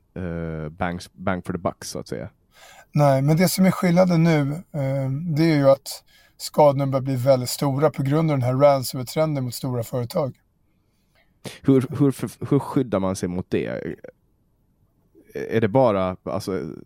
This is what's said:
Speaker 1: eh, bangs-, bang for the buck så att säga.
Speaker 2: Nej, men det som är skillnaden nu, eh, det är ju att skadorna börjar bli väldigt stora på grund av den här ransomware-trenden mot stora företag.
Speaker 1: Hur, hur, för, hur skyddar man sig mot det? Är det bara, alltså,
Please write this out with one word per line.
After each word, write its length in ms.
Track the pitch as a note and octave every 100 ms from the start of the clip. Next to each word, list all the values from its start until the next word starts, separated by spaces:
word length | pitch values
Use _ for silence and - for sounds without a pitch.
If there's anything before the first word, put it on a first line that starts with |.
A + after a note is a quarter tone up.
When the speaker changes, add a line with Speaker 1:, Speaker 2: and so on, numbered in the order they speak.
| _ E2
Speaker 1:
eh, 540 | F2+ E2+ E2 D#2+ D#2
bangs-, 400 | E2 F2+ F2 -
bang 340 | - F#2 F2+ -
for 60 |
the 60 | F2+
buck 260 | - -
så 140 | - -
att 100 | -
säga. 220 | A1+ - - _ _ - - _
Speaker 2:
Nej, 300 | D3+ C#3+ C3+
men 140 | C#3+ D#3+
det 120 | F3+
som 180 | - F#3+
är 40 |
skillnaden 520 | - F3+ E3+ F#3 E3
nu, 300 | E3 D3+ C#3
eh, 580 | D#3 - D#3 C3+ C3+ C3+ C3+ F3 D3
det 60 |
är 140 | E3 D3
ju 140 | C#3
att 340 | C#3 - - _ _ _ _
skadorna 500 | - - D3 C3+ C3+
börjar 160 | C3+
bli 140 | C3 B2+
väldigt 340 | C3 B2+ B2
stora 400 | - C#3+ C3+ D3+
på 120 | -
grund 280 | C3+ D3+ D#3+
av 80 | C#3
den 80 | B2
här 80 |
ransomware-trenden 880 | B2+ C#3+ C#3 B2 C#3 B2 D#3 D#3 C#3+
mot 100 | B2+
stora 280 | - C3+ B2
företag. 540 | A2+ B2+ A#2+ - C3+ - _ _ _ _ _ _ _ _ _ _ - -
Speaker 1:
Hur, 240 | - C3 B2 C#3
hur, 120 | C#3
för, 200 | - A#2 - A#2+
hur 80 | C#3+
skyddar 420 | - D3 B2+ G2
man 160 | F#2+ F#2+
sig 120 | F2+
mot 220 | F2+ -
det? 460 | F#2+ A1+ - - - - - _ _ _ _ _ _ _ _ _ _ _
Är 260 | C#2+ - A2
det 80 | A2
bara, 480 | B2+ B2 G2 F#2 F#2
alltså, 360 | - G2 G2+ F#2 D#2 -